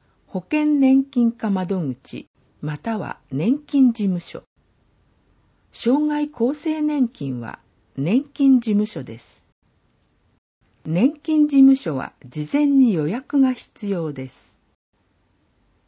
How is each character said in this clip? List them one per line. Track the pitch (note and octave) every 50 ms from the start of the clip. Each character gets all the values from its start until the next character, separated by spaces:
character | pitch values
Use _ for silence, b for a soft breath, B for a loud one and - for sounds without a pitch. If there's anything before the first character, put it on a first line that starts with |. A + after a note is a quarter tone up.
| _ _ _ _ _
保 | _ - F#3
険 | - _ D4 D4+ D4+ D4+ D4+ C#4+
年 | C4+ C4 C4 C4+ C4+
金 | C#4 - B3 A#3+ A#3
課 | A#3 - - G#3
窓 | G3 F#3 F3+ F3 G3 F#3
口、 | E3 C#3 B2 - _ - - - - _ _ _ _ _ _ _
ま | - D3+ D3 D3
た | - A3+ A3+
は | G#3 D3 A2+ - - _ _
年 | C3 C#3 D#3+ A3 C#4 D4
金 | - - - C#4 C4 B3 A3+
事 | - G#3
務 | G3 F3+ F3
所。 | - - - - - _ _ _ _ _ _ _ _ _ _ _ _ _ _ _ _ _ _ _ _ _ _ _ _ _
障 | - - - A3+ C4 D4 D4+
害 | D4+ D4 D4+ D4+ D4 -
厚 | - A3+ B3+ D4+
生 | - - D#4 D#4 D#4
年 | D4+ D4+ D4+ C#4+ B3+
金 | A#3 - - C#3 C#3 - A#2+
は | A#2 - - - _ _ _ _ _ _ _
年 | - C#3 D#3+ G#3 C4 C#4+
金 | - - - C#4 C#4 C4 B3
事 | A3+ A3+
務 | G#3 G#3 G#3+
所 | - - D#3 B2+
で | A#2 A2+ A2+
す。 | - - - - _ _ _ _ _ _ _ _ _ _ _ _ _ _ _ _ _ _ _ _ _ _ _ _ _ _ _ _ -
年 | D#3 D#3+ F3 A3 D4+ E4
金 | - - - D#4 D4+ D4+
事 | D4 C#4+
務 | C4+ C4+ C4+ C4+
所 | C4+ - - C#3+
は | C3 - - - _ -
事 | B2+ - D#3 D3 D#3+
前 | - D4 D4
に | C#4+ C#4+ C4+ C4 A#3 G3
予 | E3 D3
約 | D#3 G3+ C4 C4+ - - C#4+
が | C4+ C4 B3+
必 | - - - _ - G#3
要 | G3+ G3 F3 E3 D#3
で | C#3+ C3+ C3
す。 | C3 - - - - _ _ _ _ _ _ _ _ _ _ _ _ _ _ _ _ _ _ _ _ _ _ _ _ _ _ _